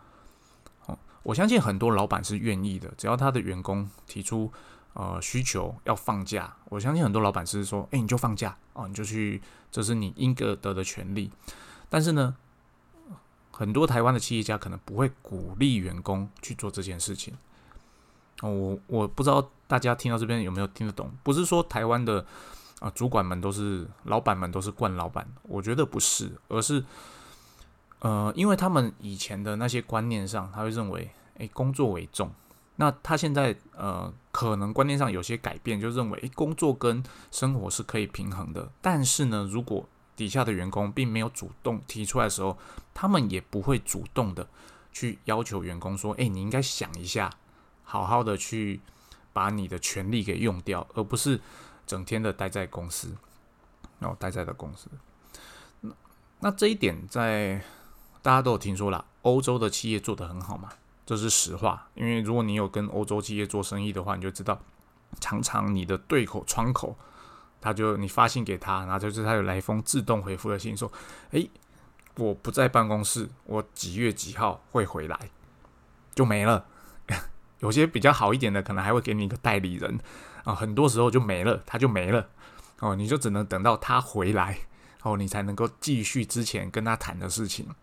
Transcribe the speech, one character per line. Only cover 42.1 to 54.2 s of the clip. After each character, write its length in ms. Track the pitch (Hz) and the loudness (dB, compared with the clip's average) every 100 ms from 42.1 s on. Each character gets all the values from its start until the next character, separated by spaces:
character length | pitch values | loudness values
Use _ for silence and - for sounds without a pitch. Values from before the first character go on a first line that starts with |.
| 131 | 2
来 60 | |
的 60 | 110 | 2
时 120 | 95 | 0
候， 160 | 95 - - - - | -2 -4 -10 -20 -16
他 160 | - 190 | -4 2
们 220 | 190 110 | 4 2
也 80 | 92 | -2
不 200 | - 101 | -4 -4
会 180 | 95 123 | 0 0
主 260 | - 92 - | 0 -6 -4
动 220 | - 107 | -2 -2
的 120 | 87 87 - - - - | -2 -10 -14 -20 -20 -18
去 260 | - 123 104 | -8 -6 -6
要 180 | - 110 | -2 -2
求 200 | 113 101 | -2 -4
员 160 | 87 87 | -6 -6
工 180 | 92 98 | -6 -4
说 180 | 104 104 | -4 0
，“诶， 120 | 123 | 0
你 120 | 95 | 0
应 80 | 98 | -2
该 120 | 127 | 0
想 300 | 135 - 95 85 | -2 -4 -6 -8
一 60 | |
下， 260 | 90 113 95 - _ - _ _ | -4 -2 -4 -6 _ -20 _ _
好 240 | - 104 95 | -6 -2 2
好 180 | 120 | 2
的 100 | 110 | 2
去 460 | 98 - 117 104 95 - - - - _ | -2 -4 -4 -4 -6 -10 -20 -20 -20 _
把 180 | - 98 | -2 0
你 180 | 104 92 | 0 -4
的 100 | 90 | -4
权 320 | - - 95 | -4 -4 -2
利 120 | 117 | -2
给 160 | 98 87 | 0 0
用 220 | 110 90 | 0 0
掉， 240 | 95 90 82 | -2 -4 -4
而 100 | - | -6
不 120 | 104 120 | -4 0
是 220 | 143 131 - - - - - | 2 0 -2 -20 -20 -16 -8
整 160 | 95 | -6
天 180 | 92 113 | -4 -2
的 100 | 110 | -2
待 160 | 90 95 | -2 -4
在 180 | 101 92 | -4 -6
公 240 | - 85 | -8 -8
司。” 240 | - 85 92 - - _ _ _ _ - - | -8 -8 -12 -16 -20 _ _ _ _ -20 -8
哦， 160 | 87 | -8
待 120 | 87 | -6